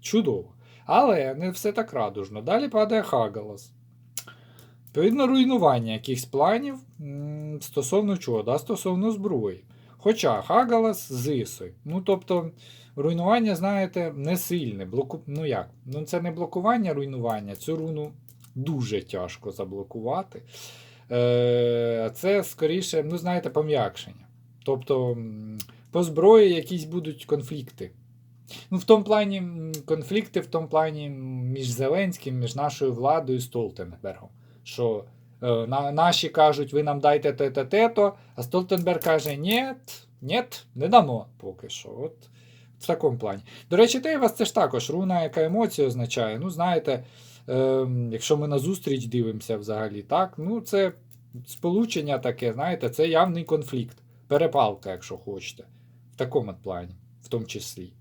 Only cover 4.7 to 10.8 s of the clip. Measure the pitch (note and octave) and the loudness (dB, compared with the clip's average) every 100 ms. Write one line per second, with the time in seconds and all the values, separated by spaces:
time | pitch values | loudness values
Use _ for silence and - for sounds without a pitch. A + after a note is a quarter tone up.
4.7 | - - - F3+ B3 C4 C4 C4 B3+ E3 | -20 -8 2 2 4 2 4 4 4 4
5.7 | B2+ A2+ A2 - B2+ - C3+ D#3+ A3+ C#4+ | 4 0 -6 -4 -6 -4 2 2 2 -2
6.7 | C4+ - - D3 C#3+ D3 D3+ D3+ D3+ - | -10 -16 -16 -12 -10 -10 -10 -10 -10 -6
7.7 | - C3 G3 G#3 F#3 - A2+ G#2+ C#3 - | -4 0 2 2 -2 -2 -2 0 -2 -2
8.7 | - - F3+ G#3+ G#3+ G3 D3+ G#2+ F#2 - | -6 -2 0 0 -2 -2 -2 -2 -6 -16
9.7 | - - - G3+ A3 D#3+ G#2+ - G3 B3 | -20 -20 -4 0 2 2 0 2 2 4
10.7 | A#3 | 4